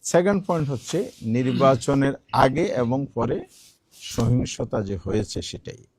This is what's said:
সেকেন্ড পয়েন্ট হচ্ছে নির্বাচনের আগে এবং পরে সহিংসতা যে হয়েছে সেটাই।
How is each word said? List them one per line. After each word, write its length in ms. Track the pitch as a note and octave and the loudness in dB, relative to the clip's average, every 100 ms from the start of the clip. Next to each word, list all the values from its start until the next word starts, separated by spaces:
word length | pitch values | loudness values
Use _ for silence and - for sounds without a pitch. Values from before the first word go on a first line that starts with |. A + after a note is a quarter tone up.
সেকেন্ড 440 | - E3+ F3+ G3+ G3 | 2 2 4 0 0
পয়েন্ট 240 | E3+ C#3+ | -2 -2
হচ্ছে 420 | C3 - D#3 B3+ - | -4 -4 -4 -4 -6
নির্বাচনের 920 | A2+ A#2 B2+ B2 C3+ C3 - C#3 C#3 - _ | -2 0 0 4 4 4 2 2 2 -2 _
আগে 320 | - C3+ C3 E3+ | 2 4 4 0
এবং 420 | - A#2+ C3 C#3 | 0 0 0 -2
পরে 320 | - A#2 D#3+ F#4 - - _ _ | -2 -2 -2 -6 -20 -20 _ _
সহিংসতা 920 | - - - A#2 B2 C3 - A#2 A#2+ | -18 -10 -2 2 2 0 -4 -4 -4
যে 160 | G2 G2 | -4 -6
হয়েছে 440 | G#2 G#2 G#2 - | -2 -2 -2 -6
সেটাই। 420 | E2 - - G1+ - | -8 -12 -14 -16 -20